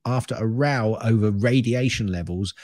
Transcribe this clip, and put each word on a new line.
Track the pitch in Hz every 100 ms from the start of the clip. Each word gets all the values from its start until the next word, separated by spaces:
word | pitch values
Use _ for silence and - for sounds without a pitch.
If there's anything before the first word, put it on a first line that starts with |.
| -
after | 123 - 117
a | 113
row | 117 143 135 110 110
over | 113 113 107
radiation | 101 120 131 120 123 127 - 104
levels | 87 82 87 95 -